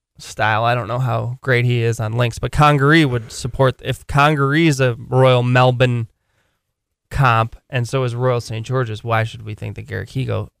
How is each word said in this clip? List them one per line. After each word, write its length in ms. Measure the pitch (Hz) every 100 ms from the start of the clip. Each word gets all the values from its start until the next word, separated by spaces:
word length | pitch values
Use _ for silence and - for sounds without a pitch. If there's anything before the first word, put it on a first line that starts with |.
| _ _
style. 460 | - - 107 110
I 100 | 117 123
don't 120 | 101
know 120 | 123
how 380 | 127 117 120 127
great 240 | - 120 123
he 160 | 120
is 160 | 117 113
on 140 | 110
links, 260 | 117 120 -
but 120 | 123
Congaree 540 | - 147 147 139 165 143
would 260 | 123 113
support, 500 | - 123 - 131 -
if 240 | - 127 -
Congaree 600 | 143 147 151 139 151 165
is 120 | 135
a 160 | 127 113
Royal 480 | 113 127 131 123
Melbourne 640 | 123 127 127 123 127 120 113 _ _ _ _ _ _ _ _ _ _
comp, 460 | 143 131 113 117 - _
and 180 | 127 117
so 160 | 135
is 120 | 127 120
Royal 260 | 127 120
Saint 240 | - 110 107
George's, 380 | 131 117 107
why 200 | 117 113
should 180 | 113 120
we 100 | 107 104
think 200 | 107 101
that 80 | 110
Garrick 220 | 101 95
Higgo 400 | 131 120 104 104 _